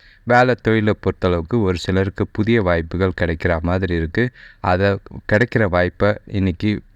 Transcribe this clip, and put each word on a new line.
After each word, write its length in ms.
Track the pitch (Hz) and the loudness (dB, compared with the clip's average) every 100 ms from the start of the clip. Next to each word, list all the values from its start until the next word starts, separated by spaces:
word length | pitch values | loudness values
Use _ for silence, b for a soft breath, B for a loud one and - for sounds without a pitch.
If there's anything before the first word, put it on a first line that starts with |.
| b b | b b
வேலை 320 | - 120 127 117 | 2 4 4 2
தொழிலை 320 | - 110 107 101 | 0 2 2 0
பொறுத்தளவுக்கு 600 | 95 - 92 87 80 120 | -2 -2 0 0 0 0
ஒரு 160 | 98 90 | 0 -2
சிலருக்கு 500 | - 95 95 - 104 | 0 0 0 -2 -4
புதிய 300 | - 104 117 | -2 0 2
வாய்ப்புகள் 500 | 90 85 82 87 92 - | 2 0 -2 -2 -2 -2
கிடைக்கிற 380 | 85 82 90 82 | -4 -2 -2 -2
மாதிரி 360 | 85 92 92 87 | 0 -2 -2 -2
இருக்கு. 340 | 80 95 123 - B B | -2 -2 -4 -6 B B
அதை 380 | 98 90 101 98 - - - | -2 0 0 -2 -6 -14 -2
கிடைக்கிற 380 | 107 120 127 104 | 0 2 0 0
வாய்ப்பை 460 | 87 90 - 101 101 - | 0 0 0 -2 -2 -6
இன்னைக்கு 540 | 101 95 87 107 104 - | -2 -2 0 -2 -4 -8